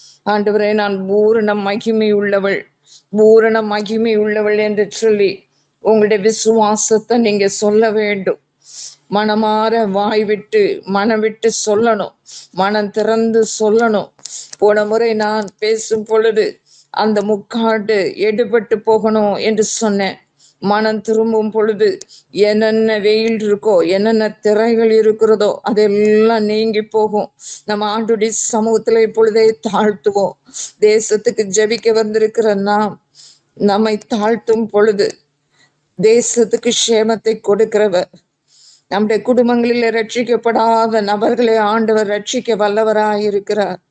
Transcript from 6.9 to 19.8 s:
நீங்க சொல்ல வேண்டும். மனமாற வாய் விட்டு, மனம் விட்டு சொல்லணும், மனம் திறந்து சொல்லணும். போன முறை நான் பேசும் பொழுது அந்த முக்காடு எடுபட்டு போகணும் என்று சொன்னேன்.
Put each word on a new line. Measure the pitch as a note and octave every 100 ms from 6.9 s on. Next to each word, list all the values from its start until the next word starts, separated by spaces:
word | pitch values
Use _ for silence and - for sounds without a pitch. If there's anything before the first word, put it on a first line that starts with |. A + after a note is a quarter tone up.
| G#3+ A3 A#3+
நீங்க | A3 G3+ G3
சொல்ல | - G#3 G#3+ A3+
வேண்டும். | G#3 G#3 G3+ F#3 - _ _ - - - - -
மனமாற | G3+ G#3+ G#3+ G#3+ G#3+ A3 A3+ G#3
வாய் | F#3+ G#3 G#3+
விட்டு, | G#3+ G#3 - A3 F#3+ -
மனம் | F#3 G3 A3 A3
விட்டு | A3 G#3+ A3+ - G#3+
சொல்லணும், | G#3 A#3 G#3+ E3+ _ - - -
மனம் | E3+ G3 G#3+ G3+
திறந்து | G#3+ A3 A3+ A3+ A3+ G#3+ -
சொல்லணும். | G#3+ A3 A#3 G#3 - _ - - - -
போன | G#3 G#3 G#3
முறை | A3+ A#3
நான் | G#3+ G#3+ G#3+ G3+ -
பேசும் | G#3+ A3 - A3
பொழுது | G#3+ A3 A3 G#3+ G3 - _ _ _
அந்த | - G#3+ G#3
முக்காடு | G3+ G#3 - A#3 A3+ A3 G3+ G#3 D#3+ -
எடுபட்டு | G#3 G#3+ A3 A3+ G3+ G#3+
போகணும் | A3 A3 A3 G#3+ G#3 F3
என்று | G3+ G#3+
சொன்னேன். | G#3 -